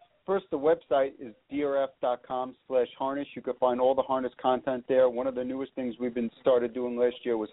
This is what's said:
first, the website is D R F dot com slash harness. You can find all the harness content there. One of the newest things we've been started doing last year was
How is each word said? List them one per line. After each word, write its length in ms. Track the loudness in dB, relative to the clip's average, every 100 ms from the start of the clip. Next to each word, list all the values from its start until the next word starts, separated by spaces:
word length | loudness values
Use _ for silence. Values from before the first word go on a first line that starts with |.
| _ _ -4
first, 200 | -4 -2
the 80 | 0
website 540 | 2 2 2 0 0 -2
is 160 | -16 -18 _
D 140 | -4 -2
R 180 | 0
F 60 | -2 -4
dot 200 | -4 -4 -6
com 300 | -6 -6 -10 -4
slash 180 | 0 0 -2
harness. 300 | -6 -4 -8 -8
You 60 |
can 140 | -8 0
find 260 | 0 2
all 140 | 2 2
the 60 |
harness 300 | 0 -2 -4 -2
content 440 | 0 0 -2 -6 0
there. 220 | 4 4
One 180 | 2 -4
of 80 | -4
the 80 |
newest 300 | -6 -6 -8
things 220 | -6 -6 -4
we've 160 | -4 -2
been 160 | -4 -2
started 340 | 2 4 2
doing 220 | -2 -4 0
last 220 | 0 0
year 120 | -2 -2
was 140 | -2